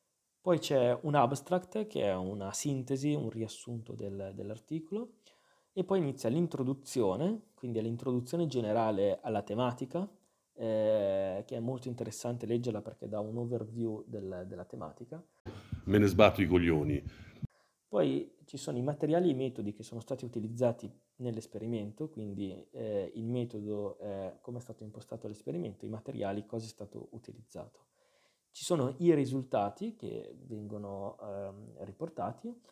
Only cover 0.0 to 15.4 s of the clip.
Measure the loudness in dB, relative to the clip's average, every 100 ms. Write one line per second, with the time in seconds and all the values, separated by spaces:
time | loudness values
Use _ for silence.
0 | _ _ _ _ 2 4 4 4 6 4
1 | 4 6 6 2 0 0 0 -4 -2 0
2 | 2 2 -2 -4 -4 -2 -2 -2 -2 0
3 | 2 0 -2 -4 -6 -8 -10 -8 -8 -8
4 | -6 -6 -6 -6 -8 -8 -6 -6 -2 -4
5 | -4 _ _ _ _ _ _ -4 2 4
6 | 4 2 2 4 2 2 0 0 0 4
7 | 4 4 2 0 -6 _ -4 -2 0 0
8 | 0 0 0 0 2 2 4 4 4 4
9 | 4 4 0 -2 0 2 2 0 -4 -4
10 | -4 -8 _ _ _ -6 0 2 4 4
11 | 4 2 0 -2 -6 -4 -4 -4 -6 -6
12 | -6 -4 -6 -4 0 0 0 -4 -6 -10
13 | -6 -4 -4 -4 -2 -4 -4 -4 -4 -4
14 | -8 -8 -6 -8 -8 -10 -12 -12 -12 -12
15 | -14 -14 -16 _